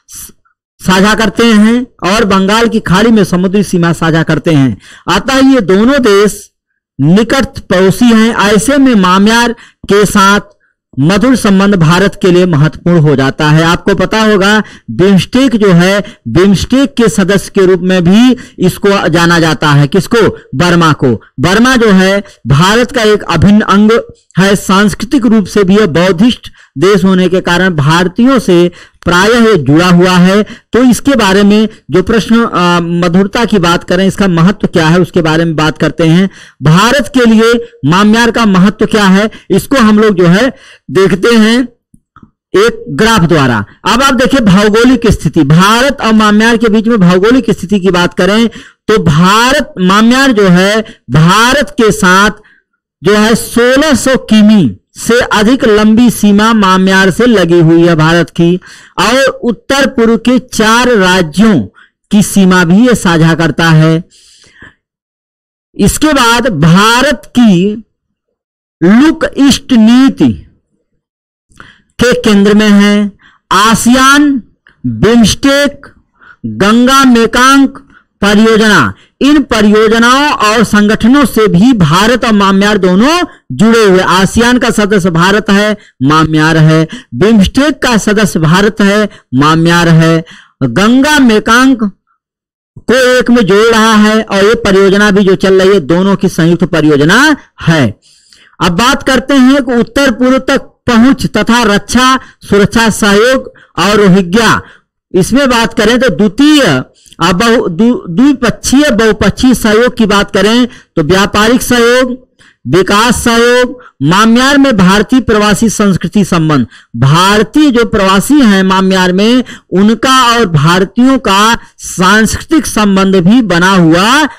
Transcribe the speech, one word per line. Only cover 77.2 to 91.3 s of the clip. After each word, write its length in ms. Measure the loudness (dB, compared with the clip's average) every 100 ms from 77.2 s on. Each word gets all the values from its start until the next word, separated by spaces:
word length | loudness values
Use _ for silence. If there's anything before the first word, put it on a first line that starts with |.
| 0 0 0 2 0 -4 -20 _ _ _
परियोजना, 760 | 0 2 2 2 2 0 -2 -6 _ -4
इन 220 | 0 0
परियोजनाओं 880 | 0 0 2 2 2 2 2 0 -2
और 340 | -2 -2 -2
संगठनों 600 | 0 0 0 0 0 2
से 240 | 0 0 0
भी 240 | 2 2
भारत 520 | 2 0 0 0 -2
और 80 | 0
म्यांमार 460 | 0 0 0 0 0
दोनों 460 | 0 0 0 -2 -6 -10 -10
जुड़े 320 | -2 0 2
हुए। 160 | 2 2
आसियान 580 | 0 0 0 0 0 0
का 120 | -2
सदस्य 400 | -2 -2 -2 -2
भारत 400 | 0 0 0 0
है, 260 | -2 -2 -4 _ -6
म्यांमार 540 | -2 0 0 0 0 2
है, 320 | 2 2 -2 -8 -12
बिम्स्टेक 680 | -2 0 2 0 0 -2 -2
का 140 | -4 -2
सदस्य 420 | -2 -2 -2 -2
भारत 380 | 0 0 0 0
है, 280 | -2 0 -4 -8 _
म्यांमार 540 | -2 0 0 0 0 2
है, 360 | 2 2 0 -6 -16 _ -8
गंगा 560 | -6 -2 0 0 0 0
मेकांग 580 | 2